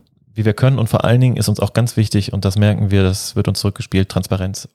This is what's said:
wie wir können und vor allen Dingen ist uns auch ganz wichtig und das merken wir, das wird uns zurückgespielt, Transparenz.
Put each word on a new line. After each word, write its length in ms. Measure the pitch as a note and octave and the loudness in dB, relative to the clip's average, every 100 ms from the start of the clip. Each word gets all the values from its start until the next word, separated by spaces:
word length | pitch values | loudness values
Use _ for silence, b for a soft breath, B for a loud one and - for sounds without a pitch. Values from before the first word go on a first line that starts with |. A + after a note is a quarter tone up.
| - _ _ | -20 _ _
wie 120 | - G#2+ | -4 -2
wir 80 | |
können 240 | G#2 C3 C3 | 2 2 2
und 80 | A2 | 0
vor 160 | - | 0
allen 160 | - B2 | 2 4
Dingen 160 | B2+ A2+ | 4 2
ist 120 | A2 | 0
uns 100 | G#2+ | 0
auch 140 | A2 | -2
ganz 240 | - A#2 - | 0 -2 0
wichtig 340 | G#2+ G#2 G2 | 0 0 -2
und 140 | G2+ G2 | -2 -2
das 120 | F#2+ | 2
merken 340 | G#2 G#2 G#2 | 2 2 2
wir, 120 | G2 | 2
das 320 | F#2+ F#2+ - - | 2 0 -4 -4
wird 120 | - | -2
uns 120 | G2+ | 0
zurückgespielt, 500 | G#2 - - F#2 F#2+ | -2 -4 -4 -2 0
Transparenz. 600 | - F#2 F#2+ F#2+ F#2+ - | -2 -2 -4 -4 -8 -14